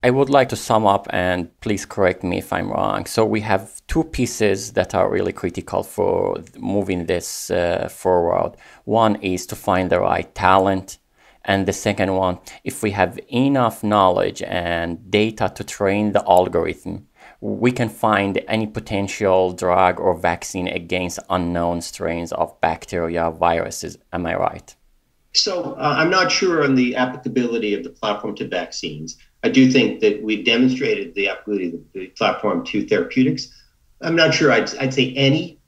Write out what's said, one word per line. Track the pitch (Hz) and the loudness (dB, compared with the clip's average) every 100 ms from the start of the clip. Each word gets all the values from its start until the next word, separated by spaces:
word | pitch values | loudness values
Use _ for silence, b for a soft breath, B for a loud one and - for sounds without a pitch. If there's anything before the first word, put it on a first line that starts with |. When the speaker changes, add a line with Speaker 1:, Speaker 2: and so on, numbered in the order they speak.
| 123 | 4
Speaker 1:
I | |
would | 131 139 | 4 4
like | 139 127 | 4 4
to | 107 | -2
sum | - 110 107 | 0 2 4
up, | 98 - | 2 0
and | - 90 90 85 _ | -2 0 0 -4 _
please | - 101 - | -4 -4 -4
correct | - 92 92 92 | 0 0 2 -2
me | 92 | -4
if | - | -2
I'm | 92 95 | -4 -2
wrong. | - 101 - - | -2 0 -2 -4
So | - | 0
we | 110 107 | 2 0
have | 107 98 - - _ | 0 -2 -2 -20 _
two | 160 | -2
pieces | 160 - 117 - 107 98 107 | -2 -2 -4 0 0 0 -2
that | - 92 | -2 0
are | 101 95 | 0 2
really | 92 92 | 0 -2
critical | 95 92 85 - 95 | -4 -6 -6 -4 -4
for | 95 - 92 92 92 87 85 - | -4 -2 0 0 -2 -4 -10 -10
moving | 101 101 95 90 85 | -4 -2 -2 -4 -2
this, | 90 - - - | -4 -4 -10 -4
uh, | 90 87 85 82 | -2 0 -2 -4
forward. | - 92 90 85 90 82 - B B | -4 0 2 2 0 -2 -6 B B
One | - 110 110 104 | -2 2 4 2
is | 98 90 - | -2 -4 -6
to | 107 | -8
find | - 92 92 | 0 0 2
the | 87 | 2
right | 95 87 87 - | 2 0 -4 0
talent, | 92 95 95 95 92 - _ b b b - | 4 6 6 0 -4 -18 _ b b b -2
and | 98 95 | 0 2
the | |
second | 101 110 104 107 95 | 0 -2 0 0 2
one, | 92 87 B B - | 0 -2 B B -12
if | - | -4
we | 107 | -4
have | 98 90 - - | 0 0 0 -6
enough | 117 135 139 117 110 | 0 2 4 2 0
knowledge | 104 104 95 90 92 - | 0 4 4 4 0 -4
and | 92 92 87 85 85 85 95 | -6 -4 -2 -4 -4 -8 -2
data | 104 110 110 95 - | 0 0 0 -6 -4
to | |
train | - - 101 101 107 | -14 -2 0 2 2
the | 98 - | 0 4
algorithm, | 90 92 85 82 85 90 95 - B B B | 4 6 0 -2 -6 -10 -14 -14 B B B
we | 104 101 117 | -8 0 0
can | 123 117 | 0 -4
find | - 113 101 98 92 - | 0 2 2 2 -2 -2
any | 110 107 | -4 -4
potential | 107 - 101 98 - 101 92 92 | -6 -6 -4 -4 -2 2 4 2
drug | 90 92 87 92 87 | 0 0 4 2 2
or | 95 85 | 0 0
vaccine | 87 82 - 95 - | -2 -2 -6 -6 -4
against | 90 85 92 90 - - | -6 -4 -4 -4 -8 -4
unknown | 90 87 87 85 85 | -2 -2 -2 -2 -2
strains | - - 85 85 85 | -8 -8 -6 -4 -6
of | - 85 - | -4 -4 -2
bacteria, | 85 82 - 90 82 85 82 | -2 -2 -6 -4 -2 0 -2
viruses. | 80 85 85 85 - - - _ | 0 0 0 -2 -8 -12 -14 _
Am | 90 85 | -6 -4
I | 82 | -2
right? | - - - - _ _ _ _ _ | -4 -4 -18 -20 _ _ _ _ _
Speaker 2:
So, | - - 180 170 | -2 -2 -2 -6
uh, | - 151 151 | -2 -2 2
I'm | 160 | 2
not | 185 180 | 4 2
sure | - 190 165 | 2 2 2
on | 143 131 | 4 4
the | 123 127 | 2 0
applicability | 127 - - 117 120 117 104 | -2 -2 -4 -2 0 -2 -2
of | 101 | -4
the | 85 | -6
platform | - 110 104 107 104 | -6 -4 -4 -6 -8
to | 98 | -6
vaccines. | 90 82 - 85 76 80 - b _ | -6 -6 -8 -10 -10 -14 -16 b _
I | - | 2
do | 131 131 | 6 6
think | 131 107 - | 6 2 2
that | 107 104 | 2 2
we've | 107 107 120 | -2 -2 0
demonstrated | 117 131 127 110 104 95 - | 4 4 2 -2 -2 -4 -4
the | 98 | -4
applicability | 92 - 104 87 82 | -4 -4 -4 -4 -8
of | - | -12
the | 95 92 | -14 -14
platform | - 107 90 104 87 - | -2 -2 0 -2 -2 -4
to | 107 101 | -4 0
therapeutics. | 101 85 - 131 151 - b b b _ _ | 0 0 2 2 2 -8 b b b _ _
I'm | 165 165 | -2 2
not | 160 | 2
sure | - 151 | 4 4
I'd, | 117 - - | 4 0 -4
I'd | 135 | -2
say | 135 123 135 | 0 0 2
any | 135 156 180 - | 2 2 -2 -12